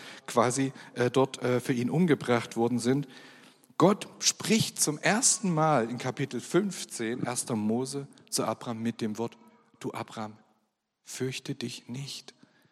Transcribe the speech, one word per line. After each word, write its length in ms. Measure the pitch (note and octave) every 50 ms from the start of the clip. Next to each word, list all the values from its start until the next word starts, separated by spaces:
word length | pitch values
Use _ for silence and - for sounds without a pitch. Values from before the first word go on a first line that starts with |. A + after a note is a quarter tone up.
| - - - - - -
quasi, 460 | - B2 A2+ B2 A#2+ C3+ C3+ C3+ - - - - -
äh, 140 | A#2+ B2 B2
dort, 320 | - C3+ C3+ - - -
äh, 180 | - B2 B2 A#2+
für 140 | - - C3+
ihn 160 | A#2+ B2 B2
umgebracht 680 | - D#3+ F#3 E3 C#3 - - - A#2+ A#2 A#2 - - A2+
worden 200 | A#2 A#2+ B2 A#2
sind. 300 | A2 A#2+ C3+ D3 D3 - - - - - - - - - - _ _ _ _ -
Gott 300 | E3 F#3+ G#3 - - - - -
spricht 600 | - - - - - E3 G#3+ A3 - - - -
zum 180 | - D#3+ D3 -
ersten 520 | - E3 G3 A3+ C4+ - - - - F#3
Mal 380 | E3 D3+ D#3 D#3 D3+ C3 A2+ A#2
in 80 | B2 A#2+
Kapitel 440 | - C3 A#2+ - C#3 B2+ - A#2+
fünfzehn, 840 | - - - F3 G#3+ G3 F3+ - - - - - A#2 A2 A#2+ - -
erster 320 | A#2+ B2 - - - B2
Mose, 520 | G#2+ G#2 G#2+ A2 A#2+ C3 C3 C#3 C#3 C#3 C#3 - - - -
zu 140 | - - -
Abraham 400 | A2 A2 - - B2 A#2 A2+ A2+
mit 180 | A#2 A2+ -
dem 160 | A#2 G#2+ G#2+ A#2
Wort, 200 | A#2 A2+ - - - - _ _ _ _ _ -
"Du 140 | - B2+ -
Abraham, 440 | A2+ A2+ - - A2+ G#2+ G#2+ G#2+ G#2+ _ _ _ _ _ _ _ _ _ _ _ _ _
fürchte 500 | - - - C3 C3 C3 - - - C#3+
dich 320 | - A#2+ A#2+ - - - -
nicht. 480 | A#2+ C3+ C#3+ C3 - - - - - _ _ _ _ _ _ _